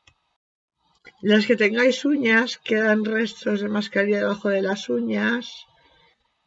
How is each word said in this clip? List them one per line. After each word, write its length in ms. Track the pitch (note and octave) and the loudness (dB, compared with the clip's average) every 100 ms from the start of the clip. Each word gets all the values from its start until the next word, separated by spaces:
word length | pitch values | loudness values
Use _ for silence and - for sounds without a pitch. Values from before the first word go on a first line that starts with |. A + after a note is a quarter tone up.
| _ _ _ _ _ _ _ _ _ _ - _ | _ _ _ _ _ _ _ _ _ _ -20 _
Las 240 | G3 G#3+ G#3 | 2 2 4
que 100 | A3 | 2
tengáis 480 | G#3 A3+ B3+ B3 | 2 4 2 2
uñas, 540 | C#4+ D4 A#3 A3+ A#3+ - | 0 0 2 2 0 -4
quedan 460 | - G#3+ A3 G#3+ | -2 0 2 2
restos 580 | G#3+ A3 A3+ - A#3 G#3 | 0 -2 -4 -4 -4 -2
de 60 | G#3 | -2
mascarilla 500 | G#3+ G#3 - G3+ G#3 | -4 -2 -2 0 0
debajo 320 | G3+ G3+ G#3 | 0 -2 -2
de 120 | G3 | -2
las 260 | F#3+ G3+ - | -2 -4 -4
uñas, 800 | A#3+ A#3 G#3 G#3+ A#3+ A#3 - - _ _ _ _ _ _ _ | -4 -2 -2 -2 -2 -6 -16 -20 _ _ _ _ _ _ _